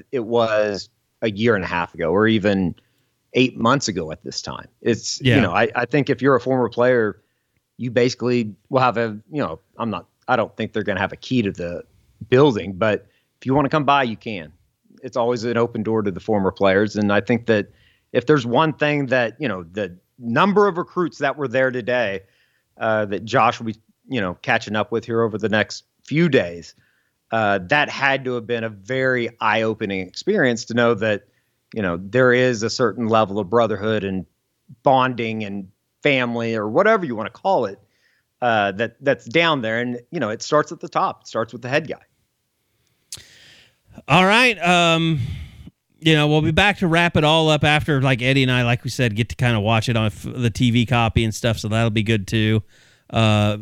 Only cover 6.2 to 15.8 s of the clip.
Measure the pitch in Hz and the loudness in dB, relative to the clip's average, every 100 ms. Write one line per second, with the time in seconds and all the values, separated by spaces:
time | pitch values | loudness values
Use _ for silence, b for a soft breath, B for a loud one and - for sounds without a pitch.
6.2 | 135 127 127 131 117 120 123 123 107 - | 2 2 2 0 -2 2 2 2 0 -4
7.2 | _ _ _ _ _ - 123 120 123 - | _ _ _ _ _ -10 -2 0 0 0
8.2 | 120 123 107 95 - 131 127 107 117 107 | 0 0 -2 -8 -4 0 2 0 -4 -6
9.2 | - 147 90 80 _ - 113 90 - _ | -10 -6 -6 -8 _ -8 -6 -6 -10 _
10.2 | - 120 98 - 110 110 98 95 95 - | -2 0 0 -6 -6 -4 -4 -2 -4 -6
11.2 | - 127 101 90 87 85 - _ _ _ | -4 -2 -2 -4 -8 -10 -14 _ _ _
12.2 | 110 127 147 101 90 92 110 98 _ _ | 2 4 6 4 -6 -2 0 0 _ _
13.2 | _ _ 127 139 139 156 139 139 123 104 | _ _ -2 0 2 0 2 2 0 -6
14.2 | 117 98 76 _ _ _ _ - 127 127 | -10 -10 -12 _ _ _ _ -18 -8 -2
15.2 | 120 123 120 117 120 113 | 0 0 -2 0 0 -2